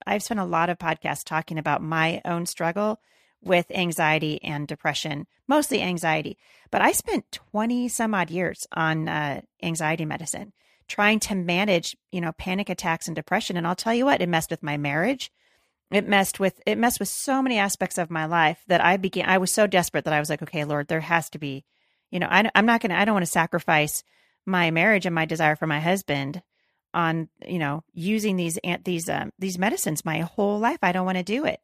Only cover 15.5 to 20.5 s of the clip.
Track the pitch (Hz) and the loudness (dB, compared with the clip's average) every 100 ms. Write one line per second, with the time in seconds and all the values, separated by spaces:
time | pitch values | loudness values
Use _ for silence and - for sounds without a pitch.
15.5 | _ _ _ _ 196 202 202 190 - 190 | _ _ _ _ -2 2 2 2 0 -2
16.5 | - - 214 233 - 196 - - 269 262 | 0 -2 0 2 0 -4 -4 -2 0 2
17.5 | 226 196 - 185 - 165 165 156 170 156 | 2 0 0 -4 -4 -4 -4 0 4 4
18.5 | 170 - 175 170 190 185 190 175 190 185 | 2 2 4 6 4 0 -2 2 2 2
19.5 | - 208 185 175 156 147 151 151 151 151 | 2 4 4 2 -2 0 0 0 -4 -4